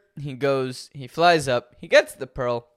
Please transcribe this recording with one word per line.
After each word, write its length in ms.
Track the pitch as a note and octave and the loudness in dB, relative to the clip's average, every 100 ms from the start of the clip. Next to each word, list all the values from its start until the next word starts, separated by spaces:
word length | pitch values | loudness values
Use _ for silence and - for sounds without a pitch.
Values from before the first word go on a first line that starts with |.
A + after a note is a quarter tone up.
| _ - | _ -16
He 140 | C#3+ | -12
goes, 560 | B2+ C#3 C3+ C3 B2+ - | -4 -2 0 -4 -8 -16
he 140 | C#3 B2+ | -18 -10
flies 400 | - E3+ E3+ C#3 | 2 4 4 2
up, 280 | A#2+ - _ | -2 -4 _
he 80 | E3+ | 2
gets 260 | C#4+ C#4+ | 2 2
the 140 | - C3 | -4 -12
pearl, 400 | - B2 A#2+ - | -6 -4 -4 -8